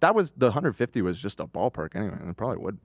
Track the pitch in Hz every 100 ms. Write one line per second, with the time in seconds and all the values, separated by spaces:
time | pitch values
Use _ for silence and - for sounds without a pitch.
0 | 165 220 170 127 123 139 160 - 120 123
1 | 90 87 101 - 82 85 120 - 78 92
2 | 104 - 85 - 123 107 95 98